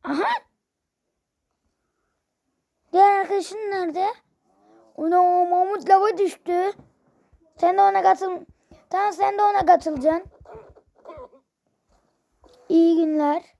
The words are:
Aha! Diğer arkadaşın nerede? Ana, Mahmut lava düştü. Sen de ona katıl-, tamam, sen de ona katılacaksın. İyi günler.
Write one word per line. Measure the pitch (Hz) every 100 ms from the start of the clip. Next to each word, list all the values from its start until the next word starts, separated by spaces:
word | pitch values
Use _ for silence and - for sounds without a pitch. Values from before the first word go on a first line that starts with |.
Aha! | 254 285 403 960 _ _ _ _ _ _ _ _ _ _ _ _ _ _ _ _ _ _ _ _ _ _ _ _ _
Diğer | 359 403 403
arkadaşın | 392 392 349 415
nerede? | 427 392 359 311 392 494 _ _ _ _ _ _ _ -
Ana, | 320 349 359 359 359
Mahmut | 359 370 403 285
lava | 381 415 359
düştü. | 392 - - 349 370 - - _ _ _ _ _ _ _
Sen | 339 381
de |
ona | 403 392
katıl-, | 381 381 381 359 - _ _ - _
tamam, | 370 403
sen | 330 392 403
de |
ona | 415 403 370
katılacaksın. | 349 320 302 277 330 381 _ - 440 - - _ _ - 320 508 _ _ _ _ _ _ _ _ _ _ _ _ _ _
İyi | 330 330 330
günler. | 320 302 294 311 -